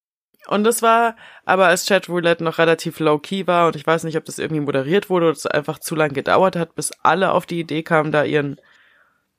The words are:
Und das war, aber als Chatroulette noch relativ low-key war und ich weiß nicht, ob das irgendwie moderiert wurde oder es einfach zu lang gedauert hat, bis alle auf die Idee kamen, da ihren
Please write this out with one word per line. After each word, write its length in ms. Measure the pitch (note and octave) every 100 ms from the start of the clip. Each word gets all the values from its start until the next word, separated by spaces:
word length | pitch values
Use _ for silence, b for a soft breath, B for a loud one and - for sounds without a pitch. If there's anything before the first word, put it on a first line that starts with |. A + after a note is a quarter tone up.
| _ _ _ _ -
Und 180 | G3+
das 160 | G#3+ A#3
war, 360 | A3+ A3+ A#3 A3+ B B
aber 220 | - F#3 F#3
als 180 | F3+ -
Chatroulette 560 | F#3+ - F3 E3+ E3
noch 140 | E3 D#3+
relativ 440 | E3 E3 E3 -
low-key 460 | D#3 D3+ - F#3+ F3+
war 200 | F3 E3+
und 100 | D3+
ich 100 | C#3+
weiß 180 | E3
nicht, 120 | E3 D#3+
ob 80 |
das 140 | - -
irgendwie 240 | C3 D3+
moderiert 480 | C#3+ C#3 C3+ G3 -
wurde 160 | F3+ E3
oder 100 | D3
es 80 | -
einfach 320 | - D3 D#3+
zu 160 | -
lang 200 | D#3 D3+
gedauert 420 | C#3 G#2+ F2+ F#3+ F3
hat, 180 | E3
bis 180 | - - -
alle 300 | - E3 F#3
auf 120 | F3+
die 140 | - E3+
Idee 220 | E3 D3+
kamen, 300 | D#3+ D#3+ D3+
da 120 | D3+
ihren 340 | B2 D3 C#3+ C#3 b b b b b b b